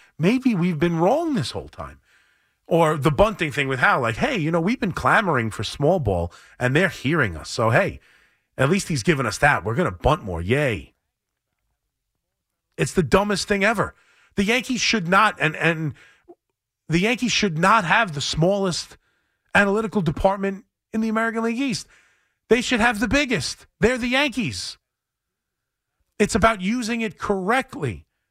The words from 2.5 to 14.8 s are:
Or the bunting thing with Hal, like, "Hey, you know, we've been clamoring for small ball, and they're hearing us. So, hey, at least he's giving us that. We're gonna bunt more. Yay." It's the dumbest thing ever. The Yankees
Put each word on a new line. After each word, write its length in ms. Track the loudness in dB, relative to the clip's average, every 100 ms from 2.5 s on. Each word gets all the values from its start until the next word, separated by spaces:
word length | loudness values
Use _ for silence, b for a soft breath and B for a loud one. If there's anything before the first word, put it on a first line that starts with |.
| _ 0
Or 300 | 2 2 2
the 140 | 0
bunting 400 | 4 2 2 -4
thing 160 | -2 -2
with 120 | 0
Hal, 220 | 2 2
like, 140 | 0 0
"Hey, 220 | -2 0
you 120 | 0
know, 100 | 0
we've 200 | -2 -2
been 120 | -4
clamoring 600 | -2 2 2 2 0 -2
for 120 | -6
small 360 | -8 0 2 2
ball, 340 | 0 -2 -4 B B -4
and 160 | 0 2
they're 140 | 0
hearing 480 | -2 -2 0 0 -4
us. 120 | -8
So, 200 | -2 2
hey, 300 | 2 0 -4 b b b b b -2
at 120 | 0
least 180 | 0 -2
he's 160 | -2
giving 240 | 0 0 -2
us 100 | 2
that. 260 | 2 2
We're 120 | 0 -2
gonna 160 | -2
bunt 320 | 0 0 0
more. 180 | -2 -6
Yay." 520 | 0 0 0 -4 -10 _ _ _ _ _ _ _ _ _ _ _ _ _ _ _ _ _ _ -4
It's 180 | -2
the 100 | 0
dumbest 440 | 2 2 2 -2 -2
thing 160 | 0
ever. 300 | 2 0 -4 b b b b -2
The 80 |
Yankees 380 | 0 0 -2 -2